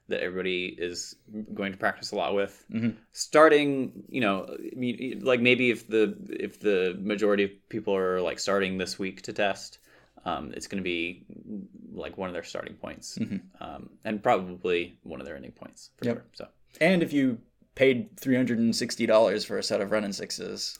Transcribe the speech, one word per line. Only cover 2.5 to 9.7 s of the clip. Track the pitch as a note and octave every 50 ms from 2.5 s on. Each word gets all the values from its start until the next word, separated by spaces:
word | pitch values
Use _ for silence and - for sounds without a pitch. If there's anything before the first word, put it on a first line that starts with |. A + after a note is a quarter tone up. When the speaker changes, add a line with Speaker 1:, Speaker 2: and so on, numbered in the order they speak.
| - - _ -
Speaker 2:
Mm-hmm. | - A2+ A2+ A#2 A2 - _ _ -
Speaker 1:
Starting, | - - - - D3+ D#3 D#3+ D3+ D3 D3 C#3+ C#3 C3+ B2+ - - - - -
you | - C3+
know, | A#2+ G2+ G2 F#2+ F2 -
I | - - - - -
mean, | B2+ B2+ B2 A#2 - - C3 - - -
like, | C3 B2+ A#2+
maybe | A#2+ B2 B2 A#2+ B2+ B2
if | A2 - - -
the, | G#2+ A2 G#2+ G#2 G2+ - - -
if | - - - G2+ - -
the | - G#2+ G2+ F#2 F#2 F#2 F2+ G2
majority | G2 G#2 G#2+ G2 G#2+ G#2 G2+ G2+ G2+
of | G2 G2 - _ -
people | - A2+ G#2 G2+ G2
are, | F#2+ F#2 F#2 F#2 F#2
like, | F2+ E2 C2 -
starting | - - G2 G2 G2 F#2 F#2+
this | F#2 F#2 F2+ - -
week | G2 F#2+ F#2+ - -
to | - G#2
test, | - G#2 G2 G2 - - -